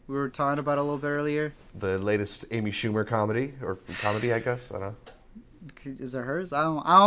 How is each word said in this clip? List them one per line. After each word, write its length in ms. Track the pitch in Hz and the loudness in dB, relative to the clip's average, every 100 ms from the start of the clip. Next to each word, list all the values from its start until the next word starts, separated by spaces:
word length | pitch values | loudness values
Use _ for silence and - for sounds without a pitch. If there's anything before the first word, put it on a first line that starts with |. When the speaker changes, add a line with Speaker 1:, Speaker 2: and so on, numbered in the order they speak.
| - | -8
Speaker 1:
We 80 | |
were 140 | 139 135 | -4 -4
talking 300 | - 143 143 | -2 0 0
about 160 | 143 143 | 0 0
it 40 | |
a 20 | |
little 160 | 143 147 | 0 -2
bit 100 | 147 | -2
earlier. 460 | 147 147 147 151 - - | -2 0 -2 -4 -8 -18
Speaker 2:
The 240 | - 98 95 | -6 -2 0
latest 460 | 101 107 101 - - | 2 0 0 -8 -6
Amy 180 | 113 107 | -4 -2
Schumer 340 | 104 113 107 104 | -2 0 0 0
comedy, 480 | 113 107 113 135 135 | 2 2 0 -2 -6
or 160 | 98 92 - 87 | -6 -6 -8 -4
comedy, 320 | 104 107 120 | -2 0 0
I 60 | 113 | 0
guess. 300 | 123 123 - | 0 -4 -6
I 80 | 95 | -8
don't 40 | 98 | -8
know. 40 | 110 - - - 220 - - 160 - | -10 -18 -20 -20 -20 -20 -20 -20 -16
Speaker 1:
Is 300 | 143 135 127 | -14 -10 -8
it 60 | 131 | -6
hers? 320 | 123 160 185 | -4 -4 -2
I 100 | 143 | 0
don't, 200 | 160 156 - | 0 0 6
I 120 | 185 | 10